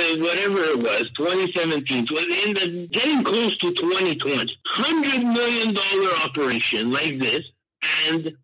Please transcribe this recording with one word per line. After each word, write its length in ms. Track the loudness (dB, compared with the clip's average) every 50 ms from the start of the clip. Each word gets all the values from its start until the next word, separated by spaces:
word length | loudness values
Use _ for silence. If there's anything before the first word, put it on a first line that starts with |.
| 2 2 0 0
whatever 380 | 0 0 0 0 0 0 0 2
it 200 | 2 2 2 0
was, 260 | 0 0 0 0 -2 -2 -4 -2
twenty 340 | -2 0 0 0 0 0 0
seventeen, 520 | 0 0 0 0 0 0 0 0 0 0
tw-, 420 | 0 -2 -2 0 0 0 0 0 0
in 60 | 0
the, 340 | 0 0 -2 -4 -6 -6 -4
getting 320 | -2 0 2 2 2 2 2
close 340 | 2 2 2 2 0 0 0
to 140 | -2 -2 0
twenty 420 | 0 0 0 2 2 0 0 0
twenty, 420 | -2 -2 -2 -2 -2 -2 -4 -8 -8 -8
hundred 600 | -6 -4 -2 0 2 2 2 2 0 0 0 2
million 480 | 2 2 2 2 2 2 0 0 0 0
dollar 360 | 0 0 2 2 2 2 2 2 0 0
operation 680 | -2 -2 0 0 0 0 0 0 0 0 0 0 0
like 280 | 0 0 0 -2 -2 0
this, 220 | 0 0 0 -2 -4 -8 -16 _ _ _ _ _ -4 -2 0 0 0 0
and, 240 | 0 0 -2 -4 -8 -12